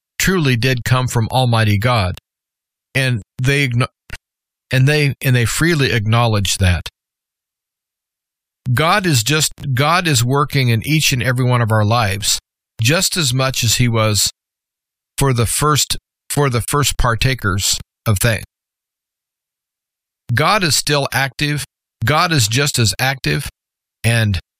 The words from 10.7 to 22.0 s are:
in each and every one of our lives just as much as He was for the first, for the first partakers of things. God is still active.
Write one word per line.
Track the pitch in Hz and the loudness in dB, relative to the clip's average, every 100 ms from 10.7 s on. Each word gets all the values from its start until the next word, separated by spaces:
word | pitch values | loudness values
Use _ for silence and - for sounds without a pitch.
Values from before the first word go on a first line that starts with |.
in | 113 | 0
each | 107 156 - | 0 0 0
and | 127 | 0
every | 120 127 | -2 0
one | 123 123 | 2 2
of | 113 | 2
our | 110 | 2
lives | 104 120 104 98 - - - _ _ - | 2 2 0 -2 -4 -4 -6 _ _ -4
just | 117 170 185 185 | 0 0 0 -2
as | 139 | -2
much | 131 131 131 | 0 -2 0
as | 113 - | 0 2
He | 123 | 2
was | 113 107 104 - - _ _ _ _ _ _ _ - | 2 0 0 -2 -6 _ _ _ _ _ _ _ -2
for | 139 | 0
the | 120 107 | 0 -2
first, | - 151 143 - - _ _ - | 0 0 0 0 -6 _ _ -8
for | - 143 | -2 0
the | 120 | 0
first | - 147 139 - | -2 0 0 0
partakers | 123 113 135 127 101 98 - - - _ - | 0 0 0 0 -2 -2 -2 -4 -6 _ -2
of | 101 | 0
things. | 120 107 - _ _ _ _ _ _ _ _ _ _ _ _ _ _ _ _ _ - | 2 0 -4 _ _ _ _ _ _ _ _ _ _ _ _ _ _ _ _ _ -6
God | 117 160 208 | -2 0 0
is | 175 - | 0 -2
still | - 147 139 | 0 -2 -2
active. | 123 135 - 147 147 - _ _ - | -2 -4 -4 -4 -4 -8 _ _ -6